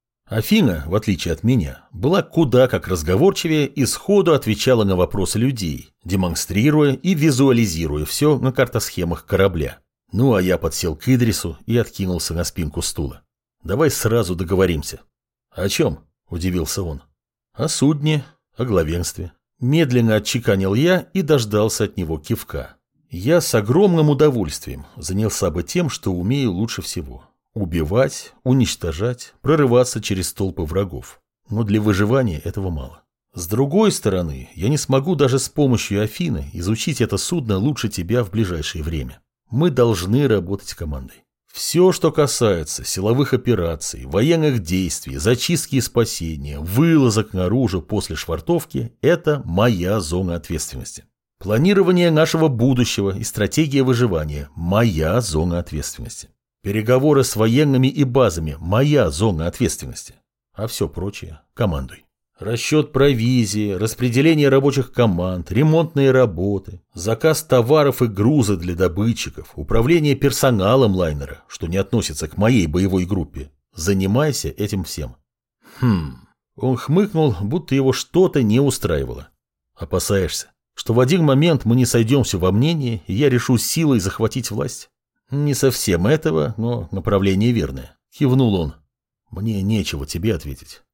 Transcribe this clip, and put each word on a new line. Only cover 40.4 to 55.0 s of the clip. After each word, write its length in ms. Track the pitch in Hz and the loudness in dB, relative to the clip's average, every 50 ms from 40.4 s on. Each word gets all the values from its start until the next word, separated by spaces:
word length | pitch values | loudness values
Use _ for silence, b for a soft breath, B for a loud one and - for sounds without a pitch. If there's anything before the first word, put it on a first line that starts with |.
| 87 87 98 95 - - - | 0 -2 -8 -8 -8 -14 -12
командой. 500 | - 87 78 71 65 65 64 - _ _ _ _ _ _ _ - | -10 -8 -8 -8 -8 -12 -14 -18 _ _ _ _ _ _ _ -14
Всё, 380 | - - - - 165 180 185 | -10 -8 -2 2 4 4 4
что 200 | 175 - - 160 | 4 2 0 0
касается 760 | - - 147 127 - - 123 107 95 85 76 - - - - | 2 2 0 0 0 0 2 2 2 0 -2 -6 -8 -10 -8
силовых 480 | - - 98 92 104 117 131 143 - - | -8 -6 -2 0 2 2 2 2 2 0
операций, 720 | 120 120 120 117 98 87 82 80 78 - - - - 64 | 0 2 0 0 0 0 -2 -4 -6 -8 -10 -12 -12 -10
военных 540 | 65 71 - 117 156 170 165 156 151 131 117 | -4 0 2 4 4 4 4 4 2 2 0
действий, 580 | 90 78 92 95 95 85 - - - - 67 67 | -2 -2 -2 0 0 -2 -4 -8 -10 -10 -8 -2
зачистки 580 | 73 107 127 127 - - 170 156 - - 139 | 0 2 2 2 0 -2 -2 -2 -2 -2 -2
и 60 | 131 | -2
спасения, 800 | 120 - - 120 113 110 - - 85 80 80 73 69 71 71 71 | -2 0 0 0 0 0 -2 -6 -6 -8 -8 -8 -8 -10 -10 -10
вылазок 760 | 76 85 95 120 156 170 165 156 135 120 101 110 104 - - | -8 -2 2 2 4 6 6 6 4 4 4 2 0 -2 -2
наружу 480 | 92 92 90 104 131 131 113 98 90 | -2 0 0 2 2 2 0 0 -2
после 340 | 73 - 104 101 - - 85 | -4 -4 -4 -4 -4 -4 -8
швартовки – 800 | 78 - - 82 76 - - 175 165 - - - 135 120 117 - _ | -8 -6 -6 -6 -6 -2 -2 -2 -2 -2 -4 -6 -8 -8 -8 -8 _
это 400 | - 139 175 165 165 156 151 139 - | 2 2 2 2 0 -2 -2 -2 -4
моя 560 | - 85 92 107 123 113 90 85 90 104 110 | -2 0 2 2 4 2 2 0 -2 -2 -2
зона 360 | 90 76 85 90 95 90 85 | -2 -2 -4 -2 -2 -2 -4
ответственности. 680 | 87 - - 87 - - - - 65 60 - - - - _ _ _ _ _ _ _ | -6 -6 -6 -6 -6 -6 -8 -10 -12 -12 -14 -16 -18 -20 _ _ _ _ _ _ _
Планирование 680 | - 90 104 117 151 190 208 196 190 170 185 180 175 170 | -4 -2 0 2 4 4 4 4 4 4 4 4 4 4
нашего 380 | 156 151 160 160 - 170 160 156 | 4 4 4 2 2 2 2 2
будущего 720 | 131 110 117 135 135 123 123 - - - 101 98 92 101 | 2 2 2 2 4 2 2 0 0 0 -2 -2 -2 -4
и 60 | 107 | -6
стратегия 600 | - - - 104 98 - - 160 147 135 139 131 | -8 -2 -2 -2 0 2 0 0 2 2 2 2
выживания – 640 | 127 123 117 127 113 90 80 78 76 73 73 71 69 - | 4 4 2 2 2 2 0 -2 -4 -6 -8 -10 -10 -10
моя 640 | - 82 87 95 107 123 120 92 76 | -6 -2 0 2 4 4 2 2 0